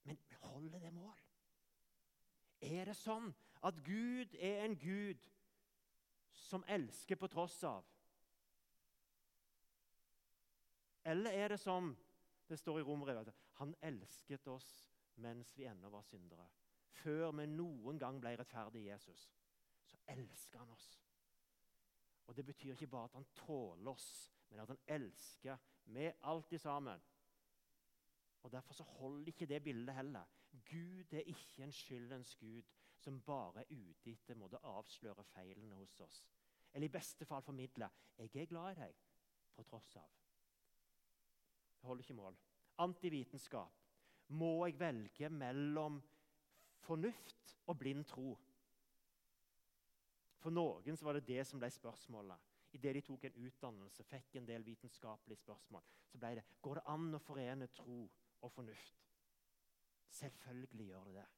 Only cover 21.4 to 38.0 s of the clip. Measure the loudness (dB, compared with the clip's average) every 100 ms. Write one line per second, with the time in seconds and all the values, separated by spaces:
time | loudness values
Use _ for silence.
21.4 | _ _ _ _ _ _ _ _ -6 -4
22.4 | -4 -4 -6 -4 -2 -2 -4 -6 -12 -10
23.4 | 0 2 2 -2 -4 -4 -6 -8 -12 _
24.4 | _ -10 -6 -6 2 2 2 -6 -14 -8
25.4 | -6 -6 -10 -20 -8 0 0 2 2 2
26.4 | 0 -2 2 2 2 -4 -10 _ _ _
27.4 | _ _ _ _ _ _ _ _ _ _
28.4 | -8 -8 -8 -12 -12 -6 -4 -2 -4 -2
29.4 | 2 2 2 0 0 0 0 -2 -8 -16
30.4 | -18 -18 -6 -6 -4 -8 -2 -2 0 -6
31.4 | -8 -8 -6 -6 -4 -4 -4 -6 -6 -10
32.4 | -8 -8 -10 -20 -20 -10 -6 -4 2 2
33.4 | 2 -4 -6 -8 -8 -10 -10 -10 -8 -8
34.4 | -6 -6 -4 -4 -6 -8 -8 -8 -12 -12
35.4 | -10 -10 -10 -12 -12 -14 -16 -16 -18 _
36.4 | _ _ -6 2 4 4 -4 -6 -2 -2
37.4 | -2 -4 -4 -2 -2 -4